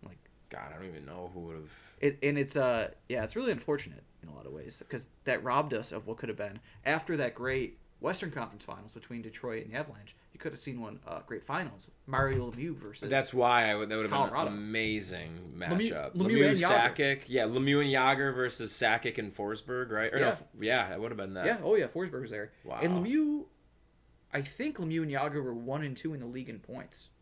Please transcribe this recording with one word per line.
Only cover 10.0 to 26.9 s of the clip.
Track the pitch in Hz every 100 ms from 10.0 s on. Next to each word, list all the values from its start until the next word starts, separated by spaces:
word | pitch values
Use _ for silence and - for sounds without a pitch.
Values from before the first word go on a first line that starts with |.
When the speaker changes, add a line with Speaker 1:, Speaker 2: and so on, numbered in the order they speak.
| 101 - _
Speaker 1:
you | -
could | 160
have | -
seen | - 123
one, | 110 113 -
uh, | 160 -
great | 120
finals. | - 151 175 - - - -
Mario | 131 135 131 123
Lemieux | 117 156 143
versus | 107 101 -
Speaker 2:
That's | 135 131
why | 127 120 120 113
I | 104
would, | 107
that | 110
would've | 110
been | 139
Speaker 1:
Colorado. | 139 131 156
Speaker 2:
an | 104
amazing | 104 110 110 107 95 90 80 82 90 85
Speaker 1:
Lemieux, | 165 175 226
Speaker 2:
matchup. | 78 - 175
Speaker 1:
Lemieux | 190
Speaker 2:
Lemieux, | 220 -
Speaker 1:
and | 143
Jágr. | 170 117 120 120
Speaker 2:
Sakic. | 143 139 -
Yeah, | 127 110
Lemieux | 123 135 143
and | 143
Jágr | 135 131 135 139 127
versus | 127 - 110
Sakic | - 117 113 123 113
and | 107
Forsberg, | 92 101 110 - 127 123
right? | 107 110
Or | 135
no, | 131
Speaker 1:
Yeah. |
Speaker 2:
f-, | - - 107
yeah, | 107 123 95
it | 90
would've | 113 113
been | 98 95
that. | 90
Speaker 1:
Yeah, | 226
oh | 156 214
yeah, | 131
Forsberg | 165 185 135
was | 123
there. | 107 107 - -
Speaker 2:
Wow. | 127
Speaker 1:
And | 156 180 190
Lemieux, | 294 302 294 - _ _ _ _ _ _ _ _
I | 143
think | 139 - 285 285
Lemieux | 165 160
and | 156
Jágr | 139 147 143
were | 131
one | 117 120 135
and | 151 131
two | 160
in | 151
the | 120
league | 127 123
in | 113
points. | - 127 139